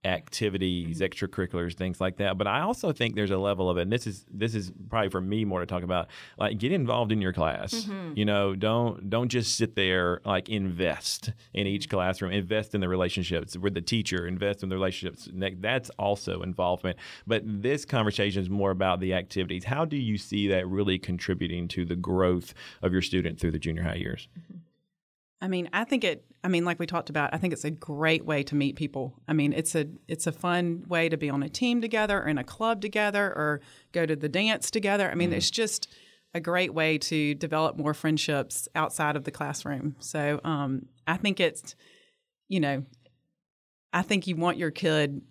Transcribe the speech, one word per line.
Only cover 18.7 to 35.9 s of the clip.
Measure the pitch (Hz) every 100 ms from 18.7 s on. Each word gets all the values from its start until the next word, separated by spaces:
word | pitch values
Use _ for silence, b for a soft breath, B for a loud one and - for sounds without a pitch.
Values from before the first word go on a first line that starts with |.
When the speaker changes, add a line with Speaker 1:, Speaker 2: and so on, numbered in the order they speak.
Speaker 1:
about | 92 95 90
the | 92
activities. | 92 92 98 90 90
How | 92 135
do | 165 147
you | 120 104
see | - 104 101
that | 92 90
really | 95 95 92
contributing | - 87 - 92 87 87 85
to | -
the | 87 87
growth | 90 92 90 90 - - B B
of | 92
your | 92
student | 90 92 82 80
through | 85
the | 80
junior | 90 80
high | 85 87
years? | - - - -
Speaker 2:
Mm-hmm. | - 175 - _ _ _ _ _ _ _
I | 185
mean, | 180 170
I | 190
think | 233 269
it, | 202 151 - _
I | 185
mean, | 175
like | 175 170
we | 170
talked | 170 -
about, | 151 143
I | -
think | 180
it's | 156
a | 151
great | 160 - 147 160 160
way | - 147
to | 143 143
meet | 139
people. | - 151 139 127 - -
I |
mean, | 156 147
it's | 151 160 165
a, | 151 - -
it's | 165 170
a |
fun | 156 180 175 175 170 -
way | 170 165
to | 156
be | 147
on | 139
a | 143
team | - 254 240
together | 226 220 214 196
or | -
in | 147
a |
club | - - 226 226
together | 208 208 208 202 202
or | - 151 147 B B B
go | 170
to | 160 147
the | 147
dance | 170 220 220 -
together. | 220 202 202 190
I |
mean, | 170 175
Speaker 1:
Mm-hmm. | 165
Speaker 2:
it's | -
just | - 220 - -